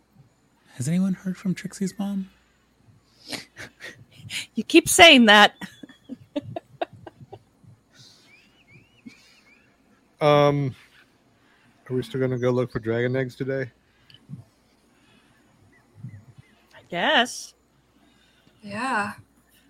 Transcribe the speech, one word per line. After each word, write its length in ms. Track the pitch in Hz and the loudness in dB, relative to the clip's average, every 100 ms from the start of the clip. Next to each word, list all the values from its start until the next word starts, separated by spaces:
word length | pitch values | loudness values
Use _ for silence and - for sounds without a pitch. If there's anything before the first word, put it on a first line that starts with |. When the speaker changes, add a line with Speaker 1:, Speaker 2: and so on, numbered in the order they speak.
| _ _ - _ _ _ _ | _ _ -20 _ _ _ _
Speaker 1:
has 140 | - 127 | -10 -4
anyone 260 | 175 190 | -2 -2
heard 240 | 180 185 180 | -4 -8 -8
from 160 | 190 165 | -6 -6
Trixie's 420 | - - 190 - | -8 -8 -8 -6
mom? 320 | 196 196 190 _ _ _ _ _ _ - _ _ - | -8 -6 -10 _ _ _ _ _ _ -20 _ _ -16
<laughs> 100 | - - - - - - - - - - - - - | -16 -16 -20 -20 -20 -20 -20 -20 -20 -14 -14 -10 -10
Speaker 2:
You 80 | |
keep 260 | - 330 - | 2 2 4
saying 360 | - 339 269 220 | 8 8 10 8
that. 260 | 208 208 - | 8 6 2
<laughs> 20 | - - - - - 262 - 294 - - _ - - - - - - - _ _ - - _ - - - - - _ _ _ - _ _ - - - _ _ _ _ _ _ _ _ - | -20 -20 -20 -20 -20 -20 -14 -14 -12 -16 _ -12 -12 -14 -20 -20 -20 -20 _ _ -20 -20 _ -20 -20 -20 -20 -20 _ _ _ -20 _ _ -20 -20 -20 _ _ _ _ _ _ _ _ -2
Speaker 3:
Um, 540 | 151 147 147 143 135 - - - - _ _ _ _ _ _ _ - | 2 4 4 2 -4 -8 -20 -20 -20 _ _ _ _ _ _ _ -10
are 60 | 127 | -8
we 60 | |
still 160 | 123 135 | -6 -4
gonna 180 | 131 127 | -4 -2
go 100 | 123 | -2
look 200 | 123 120 | -2 -4
for 80 | 120 | -6
dragon 360 | 110 117 123 127 | -4 -4 -2 -4
eggs 200 | 127 - | -6 -8
today? 340 | 135 135 127 _ _ _ _ - - - - _ _ _ _ _ _ _ _ _ _ _ _ _ _ - 123 - - - - _ _ | -8 -8 -8 _ _ _ _ -20 -20 -20 -20 _ _ _ _ _ _ _ _ _ _ _ _ _ _ -20 -20 -20 -20 -20 -20 _ _
Speaker 2:
I 60 | - - | -20 -12
guess. 640 | 175 233 294 240 - - - _ _ _ _ _ _ _ _ _ _ | -6 0 0 0 -6 -18 -20 _ _ _ _ _ _ _ _ _ _
Speaker 4:
Yeah. 520 | 208 208 262 220 214 - - _ _ _ | -14 -8 -6 -4 -6 -10 -20 _ _ _